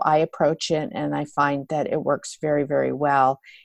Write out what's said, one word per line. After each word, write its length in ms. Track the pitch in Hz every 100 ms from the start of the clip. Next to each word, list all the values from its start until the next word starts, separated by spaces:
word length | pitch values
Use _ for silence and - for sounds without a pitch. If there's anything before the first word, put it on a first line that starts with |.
I 140 | - 156
approach 520 | 165 - 151 160 -
it. 200 | 160 151
And 240 | - 147 147
I 80 |
find 420 | 147 - 143 143 139
that 200 | 156 139
it 140 | 151
works 340 | 143 143 - -
very, 220 | 156 147
very 300 | 143 139 131
well 480 | 131 147 139 131 135 - -